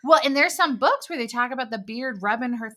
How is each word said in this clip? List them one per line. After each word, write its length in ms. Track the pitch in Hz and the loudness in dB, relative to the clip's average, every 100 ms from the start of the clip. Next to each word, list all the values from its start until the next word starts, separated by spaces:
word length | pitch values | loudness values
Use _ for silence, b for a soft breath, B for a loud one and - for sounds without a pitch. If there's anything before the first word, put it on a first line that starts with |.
| 269 | 4
well, 140 | 320 277 | 4 6
and 100 | 277 | 2
there's 180 | 330 - | 2 2
some 220 | 330 233 | 0 2
books 280 | - 554 - | 2 2 -2
where 80 | 320 | -6
they 80 | 233 | -4
talk 240 | 240 247 | -2 -2
about 180 | 254 220 | -4 -6
the 80 | 220 | -8
beard 400 | 196 233 262 208 | -8 -8 -6 -4
rubbing 320 | 202 226 247 | -2 -2 -2
her 160 | 240 220 | -6 -8